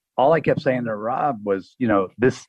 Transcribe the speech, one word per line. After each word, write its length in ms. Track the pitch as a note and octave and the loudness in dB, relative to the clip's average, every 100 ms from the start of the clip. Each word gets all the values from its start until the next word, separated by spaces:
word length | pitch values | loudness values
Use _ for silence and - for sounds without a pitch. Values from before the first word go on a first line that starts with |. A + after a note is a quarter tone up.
| _ - | _ 0
all 160 | C3+ | 2
I 80 | D#3+ | 2
kept 200 | D3+ - | 2 0
saying 240 | C#3 B2+ | 0 -2
to 100 | A#2 | -4
Rob 460 | G#2 A2 D3 D3 A2+ | -6 -4 -2 -2 -4
was, 320 | G2+ G2 - - | -2 -4 -4 -4
you 100 | A#2 | 0
know, 200 | G2 F#2 - | 2 0 0
"This 260 | B2+ - | 0 0